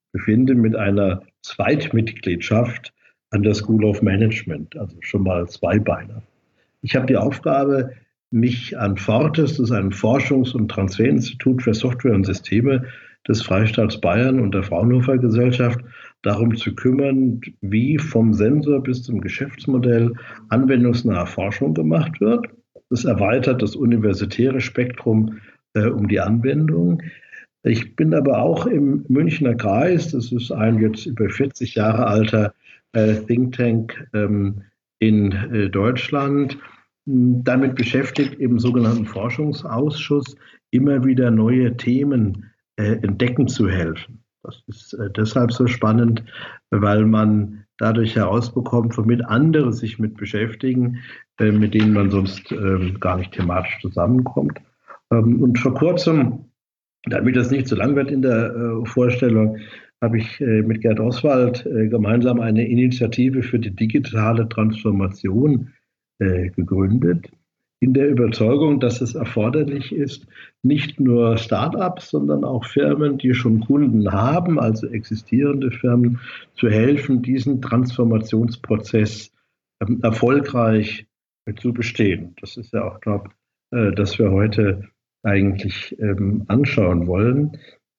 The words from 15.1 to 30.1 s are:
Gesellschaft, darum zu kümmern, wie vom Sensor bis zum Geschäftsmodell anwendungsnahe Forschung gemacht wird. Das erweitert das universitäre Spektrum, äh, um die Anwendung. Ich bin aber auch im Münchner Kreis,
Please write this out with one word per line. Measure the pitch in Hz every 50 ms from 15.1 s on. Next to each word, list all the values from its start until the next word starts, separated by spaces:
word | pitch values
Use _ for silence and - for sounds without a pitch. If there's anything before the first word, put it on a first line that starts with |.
| 135 127
Gesellschaft, | 123 113 107 120 123 123 123 127 123 120 120 - - - - - - - _ _
darum | - 101 104 107 120 117 113
zu | 113 - 110 -
kümmern, | - - 127 127 143 139 139 135 131 131 123 113 117 - - - -
wie | - 98 101 110 123 143 160 147
vom | 151 - - 113 113 113
Sensor | 101 92 104 113 143 151 135 147 143 131
bis | 123 131 123 123
zum | - - 113 95
Geschäftsmodell | 90 92 - - 139 - - - - 143 131 123 123 123 117 117 117 120 117 - - - - - - -
anwendungsnahe | 110 127 135 131 135 120 123 120 120 120 - 113 95 87 87
Forschung | 85 - 95 95 101 104 - 139 110 78
gemacht | 160 - - - - - 160 160 -
wird. | 202 214 240 240 233 - - _ _ _ - - _ -
Das | 123 110 -
erweitert | 139 110 95 98 101 120 131 123 147 123 -
das | 110 101 -
universitäre | - 135 117 120 110 107 101 92 92 101 95 - - 120 135 131 131
Spektrum, | 117 - - 127 123 123 120 - - 117 110 110 110 110 110 - - - _ _ _ _ -
äh, | 110 104 120
um | 127 107 101 101
die | 104 90
Anwendung. | 87 98 110 117 120 135 143 151 156 156 165 170 175 175 170 160 - 165 - - - - - - - _ _ _
Ich | - 120 113 117 117 - -
bin | - 156 156 165
aber | 151 135 139 123 107
auch | 120 160 160 160 -
im | 247 214 147 143 139 143 143 - -
Münchner | 127 143 165 165 156 - 143 120 113
Kreis, | 113 - 101 98 113 151 180 180 160 - -